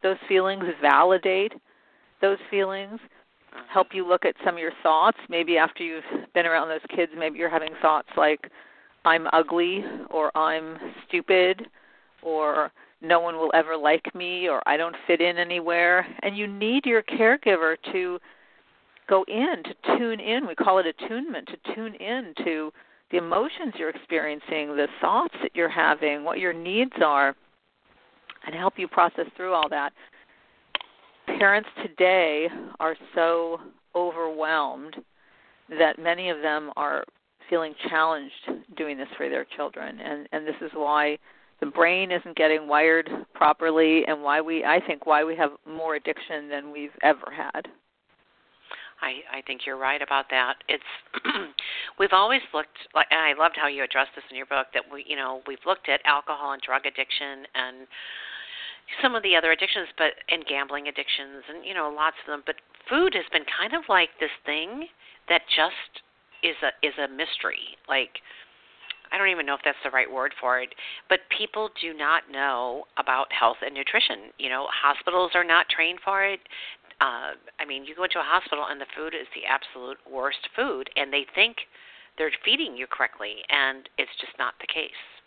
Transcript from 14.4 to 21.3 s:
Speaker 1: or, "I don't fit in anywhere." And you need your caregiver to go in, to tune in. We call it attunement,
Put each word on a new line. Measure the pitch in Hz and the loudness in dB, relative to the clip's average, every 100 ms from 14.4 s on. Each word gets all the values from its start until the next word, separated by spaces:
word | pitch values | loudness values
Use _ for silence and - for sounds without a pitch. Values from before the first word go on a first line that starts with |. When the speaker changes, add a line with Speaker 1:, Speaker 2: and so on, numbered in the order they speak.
| 180 | 0
Speaker 1:
or, | 135 - | 0 2
"I | 151 | 0
don't | 170 160 - | 0 -6 0
fit | 170 | 4
in | 175 175 | 4 2
anywhere." | 175 175 165 170 175 180 180 - | -2 -2 0 2 4 4 2 -6
And | 202 202 | -6 -4
you | 208 | -8
need | 202 214 262 | -2 0 0
your | 269 226 | 2 0
caregiver | 214 262 220 277 - 185 160 160 - | 0 4 4 4 4 4 2 0 -4
to | 190 180 180 - _ _ _ _ _ _ _ - | -4 -4 -6 -12 _ _ _ _ _ _ _ 2
go | 190 - | 2 2
in, | 214 294 262 | -2 -2 -2
to | 160 - - - | -8 -6 0 2
tune | 240 220 | 2 -4
in. | 214 233 277 | -2 -2 -2
We | 165 | 2
call | 202 190 | 4 6
it | 170 | 4
attunement, | - 196 226 311 | -2 -8 -6 -6